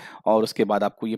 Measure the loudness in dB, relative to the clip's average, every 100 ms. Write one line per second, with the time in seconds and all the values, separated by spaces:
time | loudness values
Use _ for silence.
0 | -20 -6 0 2 2 0 0 2 0 -4
1 | -8